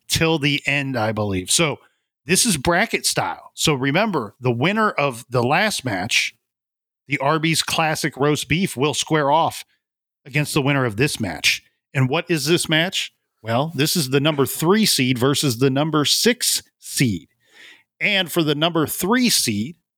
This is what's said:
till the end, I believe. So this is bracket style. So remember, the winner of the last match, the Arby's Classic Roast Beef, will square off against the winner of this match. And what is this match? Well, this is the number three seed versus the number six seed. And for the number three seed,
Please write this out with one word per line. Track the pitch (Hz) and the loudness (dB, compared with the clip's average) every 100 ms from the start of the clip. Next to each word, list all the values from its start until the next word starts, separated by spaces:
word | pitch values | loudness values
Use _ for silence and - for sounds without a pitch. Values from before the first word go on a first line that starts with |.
| _ | _
till | - 160 160 | 0 2 2
the | 147 143 - | 2 0 0
end, | 143 135 123 | -2 -2 -2
I | 110 | -2
believe. | 107 104 95 92 | -2 -2 -2 -2
So | - 160 120 _ _ _ _ - | 0 0 -2 _ _ _ _ -2
this | 185 247 | 0 2
is | 160 | 0
bracket | 147 175 220 - - | 0 2 0 -2 -2
style. | - 95 - - | -2 -4 -6 -14
So | - - | -4 -2
remember, | 139 135 151 226 165 104 - | 0 0 2 0 -2 -6 -4
the | 127 | -2
winner | 117 156 214 214 | 2 0 2 0
of | - 143 117 - | 0 -2 -4 -4
the | 123 | -2
last | 120 160 214 - | 2 2 0 -2
match, | 127 180 117 - - - _ _ _ _ _ _ _ | -4 -6 -2 -2 -2 -8 _ _ _ _ _ _ _
the | 135 | -2
Arby's | 135 156 160 156 | 0 2 2 0
Classic | - - 160 156 156 - | -2 -2 0 0 -4 0
Roast | 147 147 - | 0 0 0
Beef, | 156 196 - | -2 -2 -2
will | 147 | -2
square | 127 - 156 139 | -2 -2 0 2
off | 151 147 - - _ _ _ _ _ | 2 0 -4 -16 _ _ _ _ _
against | 147 147 147 | -6 -4 0
the | 160 | 0
winner | 135 143 | 2 2
of | 127 101 | 0 0
this | 147 - | -2 -2
match. | 104 80 - - - _ _ | -6 -2 -2 -2 -6 _ _
And | 143 131 | 0 0
what | 156 175 | 0 0
is | 165 135 | -2 2
this | 175 - | 0 2
match? | 156 175 - - - _ _ | 0 0 -2 -6 -12 _ _
Well, | 110 117 156 | -2 0 0
this | 147 156 | 0 0
is | 180 131 | 0 0
the | 139 | 2
number | 147 147 127 | 2 2 0
three | - 160 214 214 | 0 2 4 2
seed | - 127 127 | 2 2 2
versus | 131 143 151 113 | 2 2 0 2
the | 139 | 0
number | 131 160 151 143 | 2 0 0 0
six | - 226 240 - - - _ | 2 2 0 -2 -2 -6 _
seed. | - - 127 87 69 _ _ - - - _ _ | -10 -2 0 0 -8 _ _ -20 -20 -20 _ _
And | 170 196 175 | -2 -2 0
for | 175 | 0
the | 151 | 0
number | 143 165 165 143 | 2 0 0 -2
three | - 185 240 240 | -2 0 2 2
seed, | - - 104 117 - _ | 0 0 -2 -4 -10 _